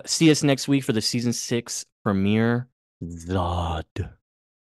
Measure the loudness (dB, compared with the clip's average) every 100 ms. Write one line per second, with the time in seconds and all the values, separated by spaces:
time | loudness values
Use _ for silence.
0 | 0 4 6 6 4 0 2 0 0 -2
1 | -2 -2 -2 -4 -2 -4 -4 -10 -12 _
2 | -2 2 2 2 2 0 -4 _ _ _
3 | -12 -12 -4 -2 0 -2 -2 -4 -8 -8
4 | -10 -12 _ _ _ _